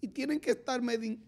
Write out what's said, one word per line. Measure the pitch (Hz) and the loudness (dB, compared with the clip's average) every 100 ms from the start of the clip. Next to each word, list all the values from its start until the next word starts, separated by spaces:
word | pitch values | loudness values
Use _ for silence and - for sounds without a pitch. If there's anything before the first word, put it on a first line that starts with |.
Y | 220 | -8
tienen | - 269 302 | -2 0 0
que | 294 | 2
estar | - - 254 | 0 2 0
medi-, | 240 233 226 220 | 2 0 0 -4